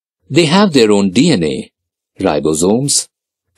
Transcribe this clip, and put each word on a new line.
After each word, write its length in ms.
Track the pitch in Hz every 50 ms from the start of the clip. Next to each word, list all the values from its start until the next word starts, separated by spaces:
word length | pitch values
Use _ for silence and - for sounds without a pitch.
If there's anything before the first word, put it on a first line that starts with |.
| _ _ _ _ _ -
They 160 | 131 160 175
have 260 | 143 160 196 208 196
their 180 | 143 135 113 107
own 200 | 104 101 98 98
D 200 | 90 117 147 180
N 140 | 127 90 82
A, 260 | 76 65 - - - _ _ _ _ _ _ _ _ _ -
ribosomes, 880 | 92 92 76 76 73 78 78 76 85 92 107 120 139 143 - - - - _ _ _ _ _ _ _ _ _